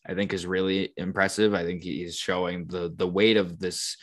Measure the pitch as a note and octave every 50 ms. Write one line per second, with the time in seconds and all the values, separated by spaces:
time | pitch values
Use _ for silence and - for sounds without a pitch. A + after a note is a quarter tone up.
0 | - - F#2 F#2 G2+ F#2 G2 F#2 E2+ F2+ F#2 F#2 F#2 F#2+ F#2+ G2 F#2+ - _ -
1 | F2+ F#2 F#2+ G2 G2 F#2+ - - G#2+ G#2+ G#2 F2+ E2+ E2+ F2+ F2 E2+ F2+ - -
2 | F2 E2+ E2 - - - F#2 F2+ F2+ F2 F2+ F2+ E2+ E2 F2+ F2+ F2 E2+ E2 F2
3 | F#2 F2+ F2+ F#2+ G#2+ A2+ A2 G#2+ G2 F2 E2+ E2 F#2 F2+ - - - - - -